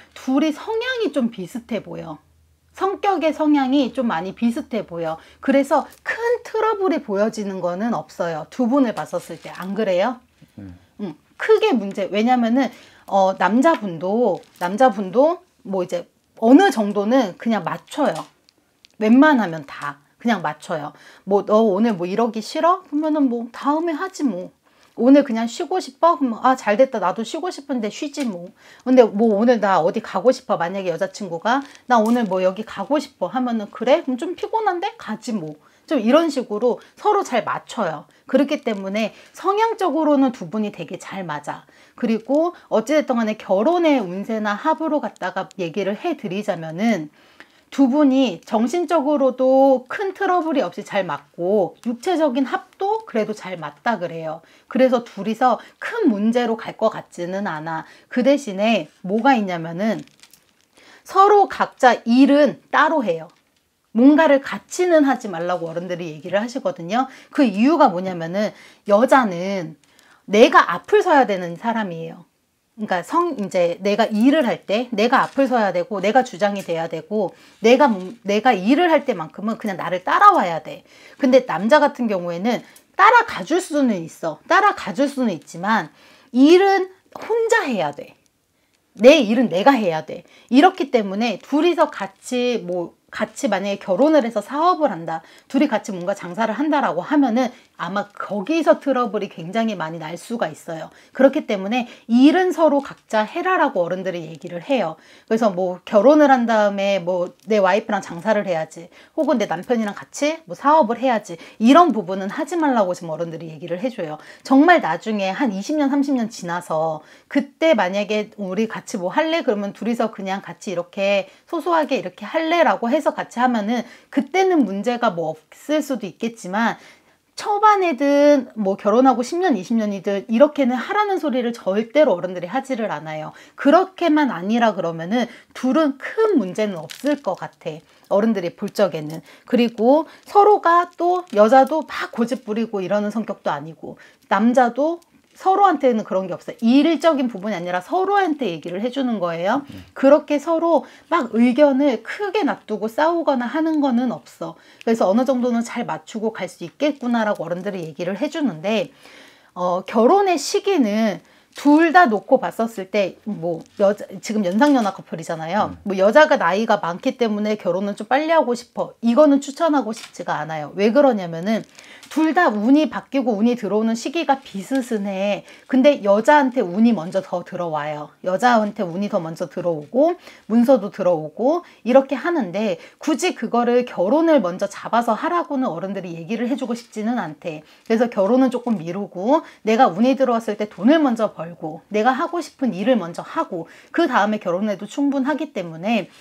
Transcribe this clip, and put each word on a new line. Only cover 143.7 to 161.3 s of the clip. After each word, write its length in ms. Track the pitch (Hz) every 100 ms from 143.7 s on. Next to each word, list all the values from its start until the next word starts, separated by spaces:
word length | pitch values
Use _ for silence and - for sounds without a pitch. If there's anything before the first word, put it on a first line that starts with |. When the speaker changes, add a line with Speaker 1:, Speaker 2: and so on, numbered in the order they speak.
| 156 - - - _ -
Speaker 1:
남자도 720 | 196 226 247 240 233 302 339 _ _ _
서로한테는 680 | - 381 381 403 330 262 226
그런 240 | 185 190 190
게 60 |
없어요. 220 | 160 - -
일적인 640 | 226 269 302 320 330 285 254
부분이 280 | 196 202 190
아니라 260 | 175 180
서로한테 640 | - 339 381 403 370 294 226
얘기를 320 | 160 170 180
해주는 380 | 240 262 254 220
거예요. 440 | 175 165 180 240 -
Speaker 3:
음. 160 | - -
Speaker 1:
그렇게 440 | - 269 294 285 294
서로 480 | 330 330 339 302 - - -
막 200 | 330 240
의견을 680 | 220 240 240 294 269 285 226
크게 400 | - - 403 403
놔두고 440 | 302 190 - 214 214
싸우거나 580 | 254 311 339 320 269 240
하는 360 | 320 320 311
거는 300 | 277 240 254
없어. 440 | 160 - - 165 - _ -
그래서 260 | - 226 202
어느 160 | 214 262
정도는 380 | 254 240 233
잘 220 | 233 233 185
맞추고 480 | 160 - 226 214
갈 180 | 220 180
수 140 | - 170
있겠구나라고 800 | - 294 294 240 233 214 208 160
어른들이 380 | 175 190 196 160
얘기를 340 | 147 175 196
해주는데, 720 | 294 330 285 156 180 220 175 _ - - - _ _
어, 300 | - 180 180 196
결혼의 520 | 220 226 392 392 339
시기는 840 | - 403 - 370 226 208 220 170 -